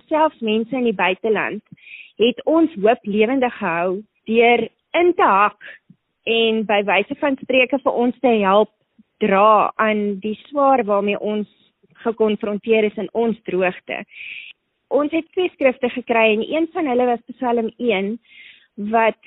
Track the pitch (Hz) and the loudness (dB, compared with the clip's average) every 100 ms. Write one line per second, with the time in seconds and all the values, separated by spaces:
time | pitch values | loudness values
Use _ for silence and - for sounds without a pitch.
0 | - 311 311 - 226 220 233 269 240 196 | -2 0 0 -2 -2 -2 -2 -2 -2 0
1 | 180 190 226 196 123 202 - - - - | -2 -2 -2 -2 -2 -8 -14 -20 -20 -20
2 | - - 240 240 - 320 320 202 208 247 | -12 -2 0 0 0 2 2 2 0 2
3 | 208 208 214 269 240 - 196 165 185 185 | 0 0 0 0 -2 -4 -4 -2 -4 -6
4 | 214 _ - 226 240 240 226 _ _ 311 | -10 _ -2 2 4 4 0 _ _ 0
5 | 359 349 330 196 208 - - - _ _ | 2 4 4 4 2 -2 -18 -20 _ _
6 | _ _ - 226 226 220 208 208 202 180 | _ _ -4 0 0 0 0 -2 0 0
7 | 208 285 294 269 - 262 247 269 - - | -2 -4 -4 -4 0 0 2 -2 -2 -2
8 | 247 - 254 226 196 202 214 _ _ _ | -2 0 0 2 4 2 2 _ _ _
9 | _ - 214 196 214 208 160 - 220 214 | _ -4 0 4 6 4 2 0 -2 -2
10 | 208 196 214 214 - 285 269 262 202 202 | -4 -6 -8 -10 -8 0 2 2 0 -2
11 | 202 202 208 214 202 _ _ _ _ - | -2 -4 -4 -6 -6 _ _ _ _ -10
12 | 240 220 220 208 208 202 233 220 214 220 | -6 0 0 -2 -4 -6 0 2 0 -2
13 | 190 - 233 220 - 180 185 185 - - | -6 -2 -2 -4 -4 -2 -2 -4 -10 -12
14 | - - - - - - _ _ - 277 | -12 -18 -18 -16 -18 -20 _ _ -4 -2
15 | 294 330 320 - 359 - 277 240 240 - | -2 -4 -4 -4 -4 0 -2 0 -4 -4
16 | - 226 220 214 - 302 330 349 302 240 | 0 4 4 2 -2 -2 -2 -2 -2 0
17 | 247 233 - - 254 233 226 - 240 190 | 0 -2 -8 -8 -4 -2 -4 -4 -2 -2
18 | 196 233 _ - - - _ - 208 226 | -2 -8 _ -20 -20 -20 _ -12 -2 0
19 | 220 - | 0 -2